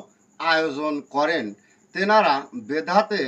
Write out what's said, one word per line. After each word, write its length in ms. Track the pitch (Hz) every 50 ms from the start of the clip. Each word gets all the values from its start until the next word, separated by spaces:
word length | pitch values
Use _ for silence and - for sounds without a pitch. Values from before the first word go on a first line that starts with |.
| - - _ _ _ _ _ -
আয়োজন 540 | 156 165 160 160 160 156 135 143 151 151 147 147 - - -
করেন, 300 | 143 147 156 170 151 117 104 101 - _ _ _ _ _ _ -
তেনারা 400 | 175 196 202 214 220 196 160 139 139 139 - - 123 107 107
বেদাতে 540 | 143 156 156 175 180 202 214 208 208 180 139